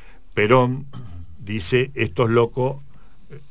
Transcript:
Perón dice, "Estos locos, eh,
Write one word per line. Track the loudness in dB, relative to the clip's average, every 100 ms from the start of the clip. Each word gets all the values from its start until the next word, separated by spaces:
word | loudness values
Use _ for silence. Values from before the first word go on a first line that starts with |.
| -14 -14 -6
Perón | 0 6 6 6 0 -6 -10 -10 -10 -12 -12
dice, | -6 -6 2 2 2
"Estos | 0 -2 2 4
locos, | 6 4 2 -2 -2 -10 -14 -14 -14 -14
eh, | -14 -10